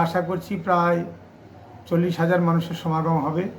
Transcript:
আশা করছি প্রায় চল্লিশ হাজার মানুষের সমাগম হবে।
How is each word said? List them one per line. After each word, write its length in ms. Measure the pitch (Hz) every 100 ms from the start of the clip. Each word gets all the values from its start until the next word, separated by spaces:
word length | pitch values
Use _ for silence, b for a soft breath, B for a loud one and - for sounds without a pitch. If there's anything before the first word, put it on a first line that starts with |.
| 170
আশা 160 | - 165
করছি 240 | 180 - 196 190
প্রায় 340 | 180 202 170 - - - - - - - - -
চল্লিশ 260 | 170 180 170
হাজার 200 | 170 180 170
মানুষের 280 | 170 165 165
সমাগম 340 | 170 160 160 160 139
হবে। 180 | 156 196